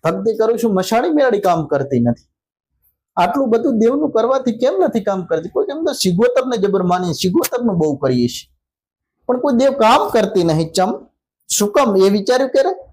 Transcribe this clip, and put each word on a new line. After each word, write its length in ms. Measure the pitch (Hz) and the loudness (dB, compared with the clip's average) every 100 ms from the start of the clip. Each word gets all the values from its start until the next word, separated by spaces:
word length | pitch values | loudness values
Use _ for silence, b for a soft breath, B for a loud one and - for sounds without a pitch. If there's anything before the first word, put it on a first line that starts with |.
ભક્તિ 320 | 165 190 208 214 | -2 -2 -2 0
કરું 180 | 220 233 | 0 0
છું, 140 | 226 185 | 0 0
મસાણી 360 | 185 226 330 302 | 0 0 2 2
મેરડી 240 | 262 202 190 | 2 2 0
કામ 180 | 165 147 | 0 0
કરતી 360 | 143 135 127 | -2 0 0
નથી. 240 | 120 117 _ _ _ _ _ _ _ _ _ - | 0 -2 _ _ _ _ _ _ _ _ _ -2
આટલું 320 | 180 277 262 | 0 0 0
બધું 240 | 233 277 226 | 0 0 2
દેવનું 320 | 226 277 311 | 2 2 -2
કરવાથી 440 | 220 233 262 247 214 | 0 0 0 -2 -2
કેમ 160 | 254 381 | -2 0
નથી 220 | 339 226 196 | 0 0 -4
કામ 120 | 190 170 | -6 -4
કરતી? 260 | 160 170 | -6 -4
કોઈ 160 | - 415 | -4 -4
એમ 80 | 285 | -4
તો 80 | 320 | -4
સિગોતરને 640 | 262 185 175 247 247 247 233 | -2 -2 2 2 2 -2 -2
જબર 240 | 196 190 180 | 0 0 0
માનીએ, 240 | 180 180 | 0 -2
સિગોતરનું 600 | - 185 208 - 240 240 175 | -2 0 0 -2 -2 -2 0
બહુ 160 | 156 139 | 0 0
કરીએ 300 | 135 127 120 | 0 0 -2
છીએ, 200 | - - _ _ _ _ _ _ _ - | -4 -18 _ _ _ _ _ _ _ -4
પણ 120 | 247 | -2
કોઈ 160 | 285 240 | 0 2
દેવ 120 | 269 262 | 2 2
કામ 240 | 220 269 415 | 4 4 2
કરતી 340 | 226 196 202 | 0 0 0
નહીં. 260 | 170 156 160 | 0 0 -2
ચમ, 180 | 196 185 - - _ _ _ _ | -2 -2 -4 -12 _ _ _ _
શું 180 | - 208 | -2 0
કામ? 160 | 285 254 190 | 0 2 2
એ 140 | 190 | 2
વિચાર્યું 420 | 208 196 254 269 | 2 0 0 2
ક્યારે? 180 | - 302 381 - | 0 0 -4 -14